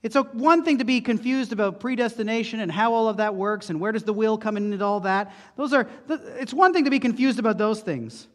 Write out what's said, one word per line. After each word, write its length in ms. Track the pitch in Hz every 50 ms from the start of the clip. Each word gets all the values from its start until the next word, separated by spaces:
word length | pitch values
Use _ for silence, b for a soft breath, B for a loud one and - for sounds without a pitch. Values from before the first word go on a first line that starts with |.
| -
It's 140 | 226 220
a, 60 | 277 269
one 400 | 269 - 226 262 311 339 339 311
thing 140 | 330 294
to 80 | 240 254
be 160 | 220 262 247
confused 540 | 247 - 233 214 220 247 262 269 262 208 226
about 260 | 202 214 196 190 196
predestination 800 | - 247 254 220 240 226 226 233 214 214 226 226 220 226 - 220
and 100 | 214 170
how 220 | 156 190 214 233 233
all 160 | 226 226 220
of 80 | 214
that 180 | 196 214 214 208
works 360 | 190 190 208 214 202 202 -
and 100 | 170 156
where 120 | 175 214 220
does 100 | 220 220
the 100 | 214 214
will 240 | 202 220 220 220
come 220 | 214 220 220 214 202
in 160 | 202 208 208
and 80 | 190 202
all 180 | 202 208 208
that. 320 | 180 196 190 196 208 202 B B B B B
Those 160 | - 285 285 269
are, 120 | 269 226 B B B B -
th-, 120 | 311 294 - - - 247
it's 140 | 269 - 262
one 220 | 285 370 370 349
thing 100 | 359 294
to 60 | 277
be 80 | 262 269
confused 400 | - 247 226 - 254 269 240 196
about 180 | 214 226 208
those 240 | 180 208 214 220 214
things. 480 | 214 190 156 127 117 110 - - - -